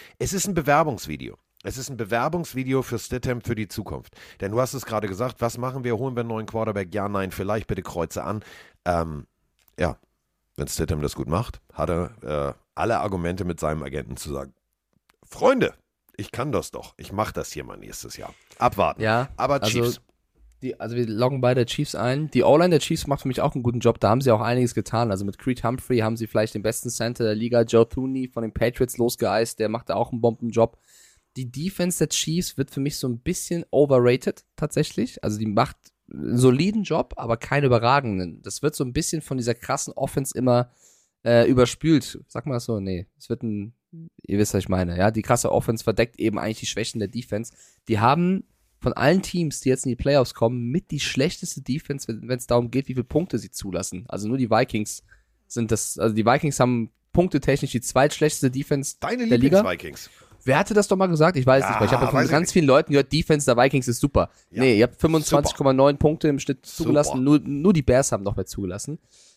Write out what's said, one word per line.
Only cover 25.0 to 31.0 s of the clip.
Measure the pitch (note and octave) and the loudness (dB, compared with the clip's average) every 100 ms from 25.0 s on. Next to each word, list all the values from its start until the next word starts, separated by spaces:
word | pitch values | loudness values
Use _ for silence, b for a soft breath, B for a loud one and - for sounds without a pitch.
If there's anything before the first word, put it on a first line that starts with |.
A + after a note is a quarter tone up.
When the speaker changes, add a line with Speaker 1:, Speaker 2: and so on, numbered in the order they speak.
| A#2 | 0
Speaker 2:
Also | G2 G2+ | 0 -4
mit | - | -6
Creed | C3 B2 | -6 -2
Humphrey | A#2 B2+ - B2 | -2 -4 0 0
haben | A2 A2+ | 0 -2
sie | A2 | -2
vielleicht | A2+ A2 | 0 0
den | G#2+ | -2
besten | G#2 - B2 | -2 -2 -6
Center | - A#2 B2 | -4 -6 -2
der | A2+ G#2+ | 0 0
Liga. | A#2 A#2+ | 2 2
Joe | A2+ A2+ A#2 | 4 6 4
Thuney | C3 C3 C3 B2+ | 2 -4 -4 -6
von | A#2 | -6
den | A2+ | -8
Patriots | - A#2 - B2 - | -2 -2 0 -2 0
losgeeist. | A#2+ - G#2 G#2 A#2 - | -2 0 0 0 -2 -2
Der | G#2+ | -4
macht | A2+ - | -2 -4
da | G2 | -2
auch | B2 | -2
einen | A#2+ | 0
Bombenjob. | A#2+ A2+ A#2+ A2+ A2+ - b b | -2 0 -2 2 0 0 b b